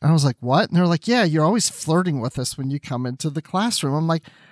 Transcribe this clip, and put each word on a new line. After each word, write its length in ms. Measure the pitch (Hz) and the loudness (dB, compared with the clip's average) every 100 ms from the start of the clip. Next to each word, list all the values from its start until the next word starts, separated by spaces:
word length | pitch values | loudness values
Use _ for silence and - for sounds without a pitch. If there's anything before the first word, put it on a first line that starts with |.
And 80 | 147 | 2
I 20 | |
was 100 | 160 | 4
like, 140 | 139 117 | 2 0
"What?" 300 | 120 139 220 | 0 2 2
And 80 | 175 | 2
they're 80 | 175 | 2
like, 220 | 170 - | 2 0
"Yeah, 160 | 240 | 2
you're 200 | 185 156 156 | 2 4 2
always 220 | 226 - | 2 0
flirting 540 | - - 165 180 139 | -4 0 0 2 -2
with 160 | 117 - | -4 -4
us 220 | 123 - | -6 -6
when 100 | 135 | -6
you 100 | 143 | -6
come 280 | - 123 123 | -6 -6 -6
into 240 | 127 156 | -6 -6
the 100 | 143 | -8
classroom." 540 | - 185 233 - 143 143 | -6 -2 -2 -2 -2 0
I'm 100 | 165 | 0
like, 160 | 165 - - _ | -2 -4 -20 _